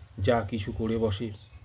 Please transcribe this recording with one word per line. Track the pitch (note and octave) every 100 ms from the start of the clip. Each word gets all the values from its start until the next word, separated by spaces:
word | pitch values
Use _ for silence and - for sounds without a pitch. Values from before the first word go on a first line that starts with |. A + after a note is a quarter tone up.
| - -
যা | G2 A#2 G#2
কিছু | A2+ G2+
করে | G#2+ A2 A2+
বসে, | A2+ G2+ A#2 G2+ - -